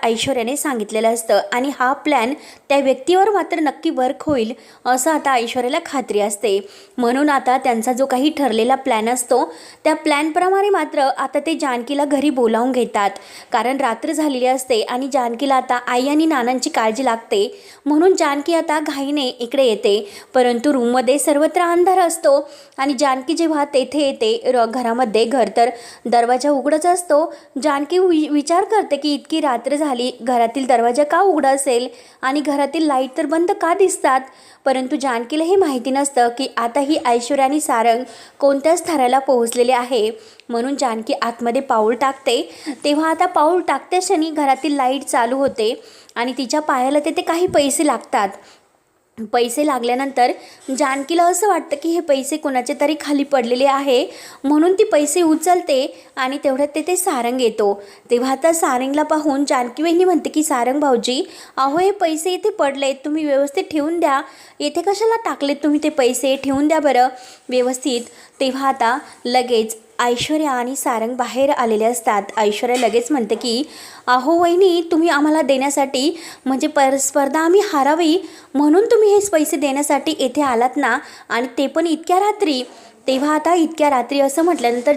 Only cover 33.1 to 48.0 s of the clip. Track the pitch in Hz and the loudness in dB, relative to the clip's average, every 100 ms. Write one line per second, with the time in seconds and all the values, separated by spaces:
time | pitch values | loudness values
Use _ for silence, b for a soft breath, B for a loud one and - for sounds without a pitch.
33.1 | 285 311 320 349 403 330 359 381 - 311 | -4 -2 0 0 0 0 2 2 2 2
34.1 | 262 269 B B B - 262 254 269 269 | 2 -2 B B B -2 -2 -2 -4 -2
35.1 | 233 233 311 330 392 349 262 247 262 277 | -4 -4 -4 2 2 2 0 -2 -2 0
36.1 | - 240 240 262 - 233 254 277 311 254 | 2 0 0 -6 -4 -2 -2 0 0 2
37.1 | 240 233 285 262 302 294 240 226 226 254 | 0 0 0 2 0 0 0 2 2 -2
38.1 | B B _ 277 277 311 339 330 302 247 | B B _ 2 2 2 0 0 0 2
39.1 | 262 269 254 233 240 240 254 247 254 214 | 2 2 0 2 0 2 2 0 0 -2
40.1 | 220 B B - 233 254 277 269 220 220 | -4 B B -8 -4 -4 -2 -2 -4 -4
41.1 | 269 233 233 233 240 269 226 214 233 269 | -4 -4 -4 -2 -2 0 0 2 2 -2
42.1 | 269 - 240 349 B B 262 294 294 320 | -2 -2 -2 -2 B B -6 -2 0 0
43.1 | 320 359 359 302 359 339 269 - 359 370 | 0 0 2 2 2 0 -4 -2 -2 0
44.1 | 370 320 302 277 262 311 285 254 269 269 | 0 0 -2 0 0 0 0 0 -2 -2
45.1 | 269 240 269 269 - 220 262 B B B | 0 0 0 -2 0 -2 -4 B B B
46.1 | - 247 254 254 302 302 269 262 294 294 | -6 -6 -4 -2 -2 0 0 2 0 0
47.1 | 320 - 339 359 349 277 262 302 226 | -4 -2 -2 0 2 0 0 0 -2